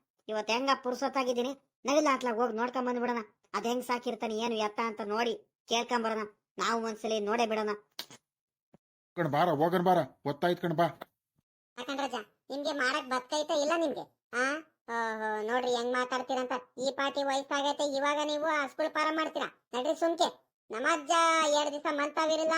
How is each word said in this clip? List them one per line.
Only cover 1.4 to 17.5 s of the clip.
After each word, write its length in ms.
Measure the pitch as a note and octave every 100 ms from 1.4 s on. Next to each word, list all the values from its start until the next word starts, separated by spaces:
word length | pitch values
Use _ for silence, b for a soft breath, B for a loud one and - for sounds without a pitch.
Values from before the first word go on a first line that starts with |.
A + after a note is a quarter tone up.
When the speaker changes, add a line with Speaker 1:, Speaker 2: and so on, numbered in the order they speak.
| A#3+ C#4 _ _
Speaker 1:
ನವಿಲ 240 | A#3 D4 D4+
ಅತ್ಲಾಗ್ 240 | B3+ B3 A3
ಹೋಗ್ 180 | B3
ನೋಡ್ಕೊಂಡ್ 340 | G#3+ B3 C4 B3
ಬಂದ್ಬಿಡೋಣ, 300 | B3 A#3 A#3+ G#3+ _ _
ಅದ್ 120 | G3+ A3+
ಹೆಂಗ್ 180 | B3
ಸಾಕಿರ್ತಾನೆ 500 | B3 A#3+ A#3+ A3 A#3
ಏನು 200 | G#3+ A#3
ಎತ್ತ 260 | A3+ G#3+ G#3
ಅಂತ 200 | A3+ G#3+
ನೋಡಿ 300 | G#3 G#3+ A#3+ G#3 - _ -
ಕೇಳ್ಕೊಂಬರೋಣ, 500 | A#3 A#3 A#3+ A3+ A3 G#3 - _ -
ನಾವು 260 | F#3+ A#3
ಒಂದ್ಸಲಿ 360 | A3+ G#3+ A3+ A3
ನೋಡೇ 260 | G3+ A#3 A3+
ಬಿಡೋಣ. 240 | G#3+ G#3+ G#3 - - - - _ _ _ _ _ _ _ _ _ -
Speaker 2:
ಕಣ್ 120 | D#3+
ಬಾರ, 220 | C#3+ F3
ಹೋಗಣ 320 | D3 E3 F3+
ಬಾರ, 200 | F3+ F3+
ಗೊತ್ತಾಯ್ತು 600 | C#3+ - C#3+ C#3+ F3 G#3
ಕಣ್ 100 | F3
ಬಾ. 120 | D#3+ E3+ - - _ _ _ _ _ _ -
Speaker 3:
ಯಾಕಂದ್ರಜ್ಜ, 360 | B3+ C4+ C4+ G#3 - _ -
ನಿಮ್ಗೆ 220 | C4+ C#4+
ಮಾಡಕ್ 360 | C#4+ B3+ D4 C4+
ಬತ್ತೈತೆ 540 | B3+ - D4+ D4+ D#4+
ಇಲ್ಲ 100 | C#4+ E4+
ನಿಮ್ಗೆ? 280 | D#4+ A3+ D#3 _ _
ಆ, 260 | A#3 B3+ D4+ D#4 _ -
ಓಹೋ, 600 | A#3 A3+ A3 G#3+ G#3+ G#3+
ನೋಡ್ರಿ 180 | B3 B3
ಹೆಂಗ್ 220 | A#3+ A#3+
ಮಾತಾಡ್ತೀರಂತ. 600 | B3 B3 B3+ B3+ C4 B3+ C4 - -
ಈ 120 | C4
ಪಾಟಿ 320 | C4+ C#4 C4+
ವಯಸ್ಸಾಗೈತೆ, 760 | C#4 C4+ C#4